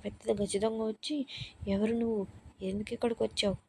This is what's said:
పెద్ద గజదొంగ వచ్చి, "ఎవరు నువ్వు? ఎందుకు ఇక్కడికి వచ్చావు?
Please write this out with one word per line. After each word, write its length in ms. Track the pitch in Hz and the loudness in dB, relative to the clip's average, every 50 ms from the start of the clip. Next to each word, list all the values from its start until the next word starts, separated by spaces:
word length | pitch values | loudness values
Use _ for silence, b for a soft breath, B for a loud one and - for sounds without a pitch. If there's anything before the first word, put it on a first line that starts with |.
| - | -8
పెద్ద 380 | 202 - - - 220 226 208 208 | -8 -8 -6 0 0 2 2 2
గజదొంగ 400 | 196 - 196 202 226 220 220 220 | 0 2 2 2 2 2 2 0
వచ్చి, 440 | 220 220 - - - 302 294 262 B B B B B B B - 202 | 0 -2 -2 -4 -2 -2 -2 -2 B B B B B B B -2 0
"ఎవరు 240 | 196 196 208 220 233 | 2 2 4 4 2
నువ్వు? 340 | 233 233 226 226 214 190 190 - - - - - _ 190 | 2 2 2 2 0 -2 -4 -6 -16 -20 -20 -16 _ -4
ఎందుకు 300 | 190 190 208 214 - 233 | -2 -2 -2 -4 -4 -4
ఇక్కడికి 300 | 226 - 240 226 - 220 | 0 0 0 2 2 0
వచ్చావు? 340 | 214 - - - 202 190 - - | -2 0 0 0 0 0 0 -6